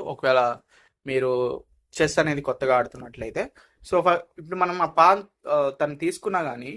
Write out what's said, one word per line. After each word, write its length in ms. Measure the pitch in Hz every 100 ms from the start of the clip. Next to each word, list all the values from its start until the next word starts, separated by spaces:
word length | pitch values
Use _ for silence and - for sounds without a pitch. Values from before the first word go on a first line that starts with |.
| 175
ఒకవేళ 280 | 143 135 131 123 120 _ _ _ _ 135
మీరు 220 | 131 127 127 123 - - _ _ -
చెస్ 180 | 156 170
అనేది 200 | 156 143 139
కొత్తగా 280 | 123 135 127
ఆడుతున్నట్లయితే. 640 | 123 131 123 120 113 - 254 _ _ _ -
So 80 | 180 175
ఫ-, 160 | 170 - -
ఇప్పుడు 180 | 160 185
మనం 140 | 180 180 160
ఆ 20 | -
పాన్, 220 | 170 202 202 _ -
ఆ, 20 | 147 139 139
తను 160 | 151 143
తీసుకున్నా 380 | 165 175 208 185 151
కానీ 220 | 120 123